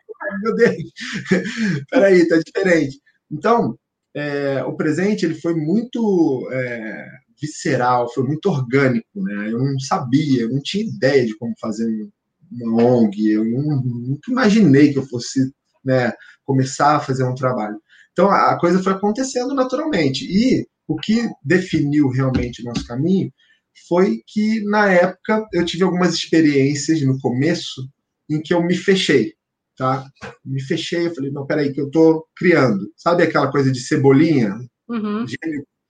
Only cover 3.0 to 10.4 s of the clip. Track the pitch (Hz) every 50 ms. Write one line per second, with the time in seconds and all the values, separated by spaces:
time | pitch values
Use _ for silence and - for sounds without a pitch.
3 | _ _ _ _ _ - 151 143 143 214 233 233 175 120 - - _ _ _ _
4 | _ _ - 143 147 147 143 143 143 139 135 131 - 156 147 - 165 156 147 170
5 | 185 208 214 190 185 160 151 - - 170 170 160 151 151 185 226 240 - - 240
6 | 226 208 196 175 160 139 135 120 110 - 127 131 127 123 120 117 107 110 98 78
7 | 69 - - - _ _ _ _ 147 151 - - - 170 135 127 123 123 123 123
8 | 120 120 - 139 127 127 156 156 - 202 151 139 127 117 123 139 139 131 120 113
9 | - _ - 101 95 98 104 101 104 110 113 120 131 139 139 135 131 - 190 175
10 | 147 113 127 147 156 143 131 117